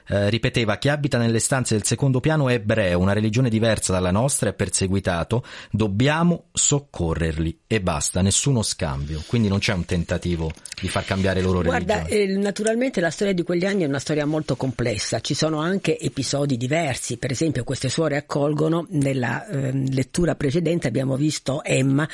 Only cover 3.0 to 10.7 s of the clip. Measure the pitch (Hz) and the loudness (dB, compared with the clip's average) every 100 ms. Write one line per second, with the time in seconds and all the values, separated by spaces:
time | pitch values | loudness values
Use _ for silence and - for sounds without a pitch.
3 | 95 104 110 110 131 110 113 104 - 92 | 4 4 2 2 2 2 2 2 0 0
4 | 90 98 123 - 101 - 95 - 95 98 | 2 2 2 0 -2 0 -2 0 0 0
5 | 92 85 80 117 - - - 104 107 101 | 0 -2 0 -2 -2 -14 -4 0 0 2
6 | 135 156 175 170 - - - 143 - - | 2 4 2 2 -4 0 2 2 -2 -4
7 | 82 78 82 78 82 - - 110 90 76 | -2 0 0 0 -2 -4 -2 0 0 -2
8 | - 90 98 - 143 123 101 - 82 69 | -2 2 2 2 2 2 0 -2 -4 -4
9 | 71 78 - 120 104 98 107 95 85 87 | -4 -6 -2 0 2 2 0 -2 0 -2
10 | 82 85 90 82 80 - - | -2 -2 -2 -2 -4 -6 -14